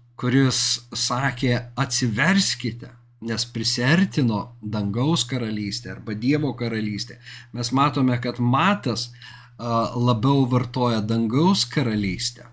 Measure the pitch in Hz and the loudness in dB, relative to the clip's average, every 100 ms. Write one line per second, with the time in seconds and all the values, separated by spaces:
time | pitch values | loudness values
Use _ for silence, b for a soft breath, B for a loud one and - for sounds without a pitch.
0 | _ - 123 135 131 - - - - - | _ -6 2 4 4 2 0 -2 -6 -4
1 | - 127 139 120 131 117 - - 131 - | -2 0 -2 0 0 0 -2 -4 -2 0
2 | 120 107 160 196 190 - 120 - - - | 0 2 4 4 2 -2 -6 -8 -14 -20
3 | _ - 117 110 - 113 110 - 123 170 | _ -12 -6 -6 -4 -4 -2 0 2 4
4 | 196 - 117 104 - - 104 104 101 110 | 2 2 0 0 -4 -10 -6 -4 -2 0
5 | 143 170 - 131 110 107 104 - 92 95 | 0 0 -2 -4 -4 -4 -6 -6 -10 -12
6 | - 107 123 147 143 117 117 110 107 101 | -8 -2 2 2 0 -2 -4 -2 -4 -6
7 | - - B B B 117 120 131 143 143 | -10 -14 B B B -8 -2 2 2 2
8 | 131 120 123 120 120 135 185 202 127 107 | 0 0 -2 -2 2 4 4 2 -2 -4
9 | - B B B B B 120 117 110 123 | -6 B B B B B -2 0 0 2
10 | 123 113 131 139 127 127 - 127 123 110 | 2 4 4 4 4 2 0 0 0 0
11 | 104 113 113 127 175 196 - 151 117 107 | 0 0 2 4 4 4 0 -2 0 0
12 | 98 87 - - - | -2 -4 -6 -8 -18